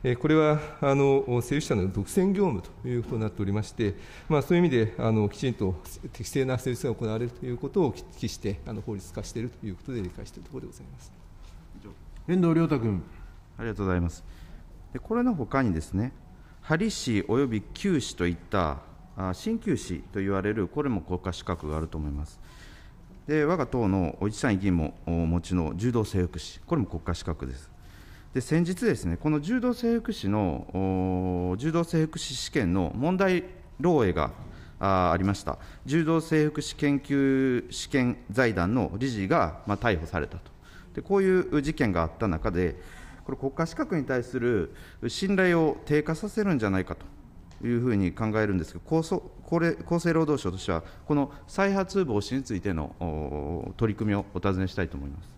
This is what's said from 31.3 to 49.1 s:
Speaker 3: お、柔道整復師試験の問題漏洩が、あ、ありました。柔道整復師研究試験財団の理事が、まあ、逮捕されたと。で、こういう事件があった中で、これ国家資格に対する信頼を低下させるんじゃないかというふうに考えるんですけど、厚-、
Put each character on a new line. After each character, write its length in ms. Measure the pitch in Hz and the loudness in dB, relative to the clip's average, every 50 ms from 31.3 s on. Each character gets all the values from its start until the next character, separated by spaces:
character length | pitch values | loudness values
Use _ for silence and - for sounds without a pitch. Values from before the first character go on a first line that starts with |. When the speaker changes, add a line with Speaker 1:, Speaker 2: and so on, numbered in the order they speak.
| 90 87 90 90 | 0 0 0 0
Speaker 3:
お、 40 | 90 | -2
柔 140 | 101 131 160 | 0 -2 0
道 140 | 160 170 170 | 2 0 0
整 160 | - - 160 | 2 2 0
復 180 | 160 156 - 165 | 0 0 -2 -8
師 160 | - - 131 | -8 -6 -6
試 160 | 120 - - | -6 -8 -2
験 240 | - 151 110 85 87 | 0 2 2 4 4
の 180 | 98 90 - - | 2 2 0 0
問 200 | 107 131 165 185 | 0 0 0 2
題 280 | 185 196 190 185 175 175 - - - - - - - | 4 4 4 4 2 0 -4 -14 -18 -18 -18 -8 0
漏 240 | 139 180 170 143 113 | 2 4 6 6 4
洩 80 | 92 | 4
が、 200 | 82 85 73 - - - - - - - - - - - | 4 2 0 0 -2 -8 -14 -14 -14 -16 -18 -18 -8 -2
あ、 320 | - 98 95 92 90 87 | 2 4 4 6 6 4
あ 40 | 82 | 4
り 60 | 90 | 4
ま 120 | 92 101 101 | 4 2 2
し 100 | - - | 0 -2
た。 140 | 71 - - - - - - - | -6 -6 -6 -10 -18 -18 -14 -6
柔 180 | 123 143 170 160 | 0 0 2 4
道 160 | 151 165 160 | 4 2 2
整 260 | 156 160 160 156 151 | 2 4 4 4 4
復 160 | 151 147 151 | 4 2 -2
師 120 | 143 - - | -6 -6 -4
研 240 | - 147 143 143 139 | 0 2 2 2 2
究 720 | 143 - 143 139 139 135 135 131 135 131 123 120 - - | 0 0 2 4 4 4 4 4 4 4 2 0 -2 -4
試 180 | - - - - | -10 -10 -8 0
験 260 | - 135 123 123 - - - - | 2 2 2 2 0 -2 -8 -2
財 260 | 104 123 131 117 104 | 2 4 4 4 4
団 200 | 92 85 92 113 | 2 2 2 2
の 160 | 131 98 - - 101 | 2 2 0 0 -2
理 100 | 127 139 | -2 -2
事 200 | 117 104 95 95 | 0 -2 2 2
が、 320 | 160 165 101 78 - - - 104 | 4 4 4 2 0 -6 -2 -2
ま 60 | 101 | -2
あ、 40 | 95 | 2
逮 220 | - 117 101 80 | 2 2 2 2
捕 60 | 82 | 0
さ 120 | - - 85 | -2 -2 -2
れ 80 | 71 | -2
た 120 | - - 82 | -2 -6 -12
と。 120 | - - - - - - - - - - - | -14 -16 -20 -20 -20 -20 -20 -20 -20 -10 -10
で、 80 | - | -10
こ 140 | - - 196 | -2 2 2
う 60 | 196 | 4
い 180 | 190 190 185 185 | 6 6 4 4
う 220 | 180 185 - 151 | 4 2 0 0
事 120 | 135 151 151 | 2 0 0
件 180 | - 143 107 | 2 2 2
が 100 | 90 85 | 4 2
あ 40 | 82 | 2
っ 40 | 80 - - | 0 0 -2
た 80 | 113 | 0
中 240 | 107 80 82 - 110 | 0 0 0 0 0
で、 240 | 85 87 90 82 - - - - - - - - - - | 2 2 0 0 0 -4 -14 -18 -18 -16 -16 -16 -18 -12
こ 100 | - - | -8 -8
れ 60 | 131 - | -6 -4
国 140 | - 135 | -4 -6
家 140 | 139 - 165 | -2 -2 -2
資 100 | 165 - | -2 -2
格 200 | - 302 - 202 | -4 -4 -2 -2
に 80 | 156 131 | -2 0
対 200 | 123 131 127 120 | 0 0 -2 -2
す 160 | - - 127 | -2 -4 0
る 340 | 117 120 120 98 80 - - - - - - - 110 | 2 2 2 2 0 -2 -6 -16 -18 -18 -12 -8 -6
信 300 | 117 - - 196 190 202 | -6 -4 -2 0 2 4
頼 240 | 185 190 180 170 165 | 4 4 6 6 6
を 160 | 160 151 - - - | 4 2 2 -2 -2
低 180 | - 151 151 | 2 2 2
下 140 | 147 - 160 | 2 0 -4
さ 120 | 156 220 208 | -4 -4 -4
せ 140 | - 220 | -2 0
る 100 | 208 - | 2 2
ん 60 | - 127 | 2 4
じ 80 | 110 | 4
ゃ 40 | 101 | 2
な 100 | 95 95 | 2 2
い 40 | 92 | 0
か 120 | - - | -2 -6
と 680 | - - - - - - - - - - - - - - | -10 -10 -16 -16 -18 -20 -20 -20 -20 -20 -18 -14 -6 -2
い 80 | 120 120 | 0 0
う 20 | 117 | 2
ふ 100 | 120 127 | 2 2
う 80 | 113 | 4
に 140 | 101 95 87 | 4 2 2
考 160 | - - 113 110 104 110 | 0 0 -2 0 2 2
え 60 | 110 | 2
る 80 | 104 98 | 4 2
ん 40 | 90 | 0
で 60 | 80 | 0
す 80 | - | -2
け 80 | - 85 | -8 -16
ど、 180 | - - 160 165 | -4 0 0 0
厚-、 220 | 156 - | 2 0